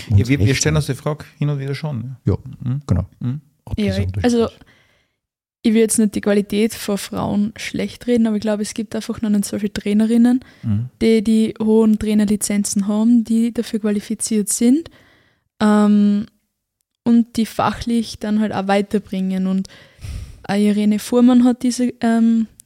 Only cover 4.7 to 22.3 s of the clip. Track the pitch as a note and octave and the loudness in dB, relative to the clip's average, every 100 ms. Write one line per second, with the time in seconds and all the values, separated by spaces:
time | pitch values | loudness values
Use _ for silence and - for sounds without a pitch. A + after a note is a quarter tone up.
4.7 | _ _ _ _ _ _ _ _ _ A#3+ | _ _ _ _ _ _ _ _ _ 0
5.7 | A3 A3 - G#3+ G3+ G#3 G3+ G3 G3+ A3 | 2 2 2 0 0 0 0 0 -2 -2
6.7 | - - G3 - G3 - G3+ G#3 - - | -2 -6 -6 -6 -6 -4 -2 -2 -6 -10
7.7 | A3 G3+ - - A#3+ A3+ G#3 A3 G#3 G#3+ | -6 -6 -8 -2 0 2 0 -2 -4 -4
8.7 | - G#3+ A3 - A3 A3 G#3 G3 G#3 G3+ | -8 -8 -8 -8 -6 -2 -2 -2 -4 -6
9.7 | - - G#3 A3 A#3 A#3+ B3+ - _ A#2 | -6 -2 0 2 4 4 2 -2 _ -4
10.7 | G#2 B2+ - A3+ A3+ A3 A3 A3 - G#3+ | -2 -4 -2 2 2 4 2 2 -2 2
11.7 | A3 A3 G#3+ G#3+ G#3+ G#3 G#3+ - G#3 G3+ | 4 4 2 2 0 2 0 0 -2 -2
12.7 | G#3 G3 G#3 A3+ A#3+ A3 A3+ A#3 A3+ A3 | -2 -2 0 4 4 2 0 0 -2 -6
13.7 | A3 G#3 G#3 - G#3+ - A3 G3+ - A#3 | -4 -2 -4 -4 -8 -2 -2 -2 0 2
14.7 | C#4+ E4 - _ _ _ _ _ _ G#3+ | 2 0 -16 _ _ _ _ _ _ 2
15.7 | G#3 G#3 G#3 G#3 G3+ G#3+ _ _ _ _ | 4 4 4 4 2 -4 _ _ _ _
16.7 | _ _ _ - A#3 A3+ - G#3+ - G#3 | _ _ _ 2 2 2 -2 -4 -2 -2
17.7 | G#3 - A#3 A3 - G#3+ G#3+ G#3+ G#3+ G3 | -2 -4 -2 -4 -8 -4 -2 -2 -2 0
18.7 | G3+ G3+ G#3 - F#3+ F#3+ F#3+ F#3+ F#3+ F#3+ | 0 0 -4 -4 -6 -4 -2 -2 -2 -4
19.7 | - - _ - - - - - G3 G#3 | -12 -20 _ -12 -12 -12 -16 -4 0 2
20.7 | G#3 G#3 G#3+ - B3 B3 B3 B3 A#3+ B3+ | 2 2 0 0 4 6 6 4 2 -2
21.7 | A#3 B3 - A#3 A3+ A3+ | -2 -4 -2 0 2 2